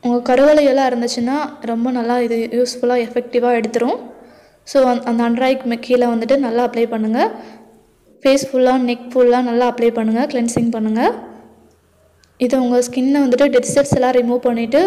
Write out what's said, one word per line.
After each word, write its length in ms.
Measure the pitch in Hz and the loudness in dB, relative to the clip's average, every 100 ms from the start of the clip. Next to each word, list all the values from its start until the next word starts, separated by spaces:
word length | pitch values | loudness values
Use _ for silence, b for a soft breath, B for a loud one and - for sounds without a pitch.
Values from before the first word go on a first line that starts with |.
உங்க 320 | 247 240 247 254 | -2 -2 2 4
கருவளையெல்லாம் 540 | 285 302 285 262 269 | 6 6 4 2 0
இருந்துச்சுன்னா 460 | 247 240 240 240 277 294 - | 0 -4 -4 -4 -4 -6 -10
ரொம்ப 300 | 220 233 240 | -8 -4 -2
நல்லா 280 | 247 233 247 | -2 -2 -2
இது 180 | 240 226 226 | -2 -2 -4
யூஸ்ஃபுல்லா, 440 | 233 247 247 240 247 226 | -2 -2 -2 -2 0 -2
எஃபெக்டிவா 440 | 233 240 247 240 240 | -6 -4 -2 0 0
எடுத்துரும். 400 | 220 233 240 440 - - B B B B - | 0 -2 -2 -4 -8 -20 B B B B -2
So, 160 | 277 | 2
அந்த, 200 | 262 240 | 2 2
அந்த 200 | 233 233 | -2 -2
அண்டர் 220 | 233 233 262 | 0 0 0
ஐக்கு 320 | 262 247 226 | 0 -2 -6
கீழே 260 | - 247 240 | -2 0 2
வந்துட்டு 320 | 233 226 277 | 0 0 0
நல்லா 300 | 254 233 240 | 0 0 -2
அப்ளை 200 | 240 233 | -2 -2
பண்ணுங்க. 320 | 226 214 226 392 - B B - - _ _ _ _ | -2 -2 0 0 -2 B B -20 -20 _ _ _ _
ஃபேஸ் 220 | 269 269 269 | 2 2 2
ஃபுல்லா, 260 | 254 254 254 247 | 0 2 2 0
நெக் 180 | 240 240 | -4 -4
ஃபுல்லா 300 | 262 247 240 | 2 4 4
நல்லா 300 | 247 233 247 | 2 0 0
அப்ளை 200 | 240 233 | 2 0
பண்ணுங்க, 320 | 226 220 220 294 | 0 -2 0 -2
கிளென்சிங் 460 | 262 233 240 233 | -2 -2 -2 -2
பண்ணுங்க. 300 | 226 220 220 330 480 - - - - _ _ _ _ _ _ _ _ | -2 -2 0 0 -2 -12 -20 -20 -20 _ _ _ _ _ _ _ _
இது 240 | 254 262 | -2 0
உங்க 200 | 247 247 | 2 0
ஸ்கின்னை 380 | 247 254 254 285 | 0 -2 0 2
வந்துட்டு 260 | 269 247 285 | 2 2 4
டெட் 200 | 254 - | 2 0
செல்ஸ் 200 | - 277 | 0 0
எல்லாம் 180 | - 247 | 0 2
ரிமூவ் 260 | 247 240 247 | 2 0 0
பண்ணிட்டு 420 | 247 233 233 269 | -2 -2 0 2